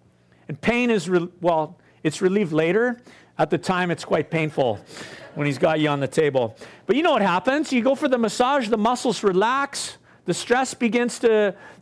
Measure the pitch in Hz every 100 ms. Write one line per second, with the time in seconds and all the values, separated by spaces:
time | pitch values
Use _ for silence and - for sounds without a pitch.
0 | _ _ _ _ - 131 - 240 247 220
1 | 160 180 170 - 170 160 151 - _ _
2 | 160 - 185 202 180 156 165 202 247 240
3 | - - - - 156 156 - 180 180 160
4 | - 165 143 165 156 - 127 98 - -
5 | - - - - 143 123 165 160 151 139
6 | 135 - 151 131 113 - - - - 262
7 | 339 254 196 175 247 285 302 254 240 262
8 | 294 247 220 - 247 285 214 226 214 247
9 | 262 196 202 185 220 269 277 - - -
10 | _ - - 170 - 240 262 - 233 240
11 | 240 - 233 214 208 180 - -